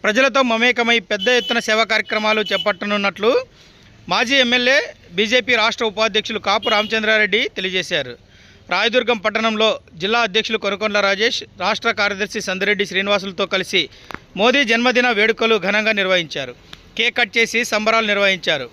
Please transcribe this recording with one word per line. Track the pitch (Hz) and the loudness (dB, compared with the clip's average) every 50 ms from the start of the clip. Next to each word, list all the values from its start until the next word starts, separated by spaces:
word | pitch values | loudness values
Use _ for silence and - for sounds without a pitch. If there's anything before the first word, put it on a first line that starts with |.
| - | 0
ప్రజలతో | 196 208 233 262 269 214 269 269 240 | 0 2 2 2 2 2 2 0 2
మమేకమై | 226 226 233 247 240 240 233 226 233 233 175 _ | 2 2 2 2 2 2 2 2 2 0 0 _
పెద్ద | 208 208 190 233 254 240 | -4 -2 2 2 2 2
ఎత్తున | - 294 233 233 214 | 2 0 -2 -2 0
సేవా | - 220 220 226 190 | 0 2 0 2 2
కార్యక్రమాలు | 226 220 214 - 233 214 214 214 214 214 214 - | 0 -2 -2 -2 -4 -2 0 0 0 0 0 -2
చేపట్టనున్నట్లు | 202 190 - 214 202 175 220 208 208 208 202 196 175 - 196 226 277 494 523 - - - - - - - - - - - - - | -2 -2 0 -2 -2 -2 -2 -4 -2 -2 -2 -4 -4 0 0 2 2 2 0 -4 -16 -20 -20 -20 -20 -20 -20 -20 -20 -20 -6 -2
మాజీ | 175 208 247 226 277 277 254 | 0 0 2 2 2 2 4
ఎమ్మెల్యే, | 233 247 247 247 247 269 294 466 - - _ - - 175 | 4 2 2 2 4 2 2 0 -2 -12 _ -20 -10 -2
బీజేపీ | 175 214 214 240 254 - 254 247 226 214 | -2 0 2 2 0 2 2 0 2 2
రాష్ట్ర | 233 226 - 240 220 | 0 0 -2 -4 -4
ఉపాధ్యక్షులు | 190 208 220 226 196 214 208 - 226 202 - | -2 0 -2 0 0 -2 -4 -2 -6 -4 -2
కాపు | 202 196 226 220 233 220 | 0 -2 0 0 0 0
రామచంద్రారెడ్డి | 208 214 214 226 220 214 214 220 214 214 202 190 220 262 - - | 0 0 0 -2 -2 0 2 2 2 2 2 2 0 0 -2 -4
తెలియజేశారు. | - 190 190 185 185 170 - 180 156 139 - - - - _ - - - - - - - - 185 | -6 -6 -2 -2 -2 -2 -2 -4 -4 -4 -6 -12 -18 -20 _ -20 -20 -20 -20 -20 -20 -6 -4 -2
రాయదుర్గం | 185 208 233 208 254 240 208 240 214 175 | 0 0 2 2 0 0 0 -2 0 -2
పట్టణంలో | 220 202 214 220 226 220 214 220 220 185 - _ - - 160 | -2 -2 0 -2 0 0 2 2 0 0 -2 _ -20 -14 -8
జిల్లా | 165 196 226 240 233 | -4 -2 0 0 0
అధ్యక్షులు | 214 180 220 214 - 226 214 - | 0 0 -2 -2 -2 -4 -4 -2
కొనకొండల | 202 202 185 214 214 202 208 202 196 | -4 -4 -2 -4 -2 0 0 0 0
రాజేష్, | 196 190 214 247 - - - - - - 180 | 0 0 0 -2 -2 -4 -10 -12 -12 -6 -4
రాష్ట్ర | 190 220 - - 233 220 226 | -2 -2 -2 -2 -4 0 0
కార్యదర్శి | 202 202 202 190 208 208 - 220 190 - | 0 -2 0 -4 -6 -6 -6 -8 -6 -6
సందిరెడ్డి | 185 185 196 202 208 190 202 170 | -4 -2 0 -2 0 0 -2 -2
శ్రీనివాసులతో | 180 185 196 202 202 202 185 196 185 - 196 190 - | -2 -4 0 0 0 -2 -2 -6 -4 -4 -4 -2 -2
కలిసి | 190 180 - - 185 156 - - - - - - - - - - 180 | -4 -4 0 -2 -2 -2 -2 -8 -20 -16 -16 -16 -16 -16 -14 -4 2
మోదీ | 202 247 233 277 277 208 | 2 4 4 4 4 4
జన్మదిన | 226 226 240 254 240 240 247 247 233 202 | 2 2 2 2 2 2 2 2 2 2
వేడుకలు | 214 226 220 - 233 226 226 214 165 | 2 2 2 0 2 2 2 2 2
ఘనంగా | 190 202 214 214 220 220 202 | 0 -2 0 0 0 0 0
నిర్వహించారు. | 196 185 185 180 165 143 - 151 135 123 120 - - - - - - - - | 0 2 2 0 0 -2 -8 -8 -8 -10 -12 -16 -20 -20 -20 -20 -20 -14 -4
కేక్ | - 226 240 - - | -2 -2 -2 0 0
కట్ | 240 208 - | -2 0 0
చేసి | 233 226 220 - 226 240 - 233 | 0 0 0 0 -2 -2 0 -2
సంబరాలు | 208 214 220 226 226 226 208 | 0 2 2 2 2 2 2
నిర్వహించారు. | 208 202 202 196 190 175 - 180 160 139 127 120 | 0 2 2 2 0 0 -2 -2 -2 -2 -4 -8